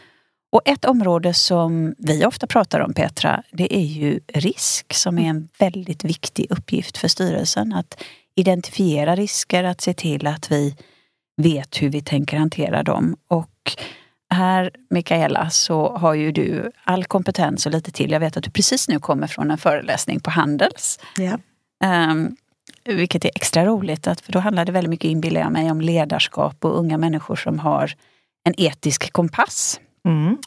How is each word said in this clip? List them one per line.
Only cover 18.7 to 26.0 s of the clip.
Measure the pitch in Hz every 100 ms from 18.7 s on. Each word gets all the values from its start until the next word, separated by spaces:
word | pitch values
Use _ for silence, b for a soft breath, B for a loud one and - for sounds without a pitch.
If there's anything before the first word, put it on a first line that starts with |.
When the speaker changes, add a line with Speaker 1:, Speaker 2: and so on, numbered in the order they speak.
| 262 -
Speaker 1:
nu | -
kommer | - 139 156
från | - 147
en | 156
föreläsning | 165 151 - - - -
på | -
Handels. | 160 147 - 269 - - - B B
Speaker 2:
Ja. | 185 226 - _ _ -
Speaker 1:
Ehm, | 190 175 160 156 160 - _ _ - - -
vilket | 185 175 165 -
är | -
extra | - 165 196
roligt, | 220 202 156 180
att, | 170
för | -
då | 185
handlar | 208 185 170
det |
väldigt | 185 170
mycket, | 165 160
inbillar | 160 160 165
jag | 160
mig, | 160 160
om | 156
ledarskap | 165 165